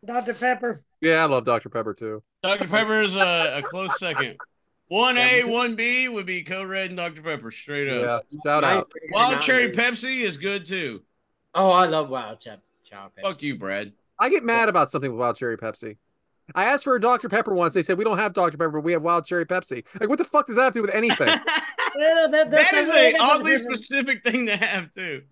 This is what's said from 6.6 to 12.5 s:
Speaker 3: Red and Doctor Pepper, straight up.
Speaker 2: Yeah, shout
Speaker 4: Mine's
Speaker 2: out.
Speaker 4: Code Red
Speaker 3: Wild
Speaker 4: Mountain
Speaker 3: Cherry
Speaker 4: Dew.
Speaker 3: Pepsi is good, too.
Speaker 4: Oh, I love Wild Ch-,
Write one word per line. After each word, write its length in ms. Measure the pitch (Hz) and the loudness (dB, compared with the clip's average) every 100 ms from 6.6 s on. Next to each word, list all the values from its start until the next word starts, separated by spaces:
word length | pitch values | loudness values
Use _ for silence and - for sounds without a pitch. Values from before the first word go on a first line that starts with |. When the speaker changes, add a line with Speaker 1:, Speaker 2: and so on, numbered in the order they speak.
| 190 | -6
Speaker 3:
Red 180 | 190 185 | -6 -6
and 100 | 180 | -6
Doctor 240 | 170 156 | -8 -8
Pepper, 280 | 156 147 113 | -8 -8 -10
straight 380 | - - 143 143 | -16 -10 -4 -2
up. 360 | 127 123 117 - | -2 -2 -2 -6
Speaker 2:
Yeah, 100 | 147 | -8
shout 180 | 147 147 | 0 2
Speaker 4:
Mine's 200 | 135 - | 2 2
Speaker 2:
out. 80 | - | -2
Speaker 4:
Code 100 | - | -12
Red 80 | 160 | -4
Speaker 3:
Wild 180 | 196 247 | 2 4
Speaker 4:
Mountain 80 | 262 | 4
Speaker 3:
Cherry 300 | - 254 240 | 2 2 2
Speaker 4:
Dew. 60 | 180 | 0
Speaker 3:
Pepsi 400 | 240 233 247 262 | -2 -2 -6 -4
is 160 | 220 147 | -4 -4
good, 280 | 185 202 160 | -6 -6 -6
too. 360 | 190 147 104 _ _ _ _ _ - | -6 -6 -8 _ _ _ _ _ 2
Speaker 4:
Oh, 160 | 190 | 6
I 160 | 180 180 | 6 6
love 220 | 156 143 | 2 -2
Wild 300 | 131 110 110 | -6 -10 -14
Ch-, 40 | 117 | -18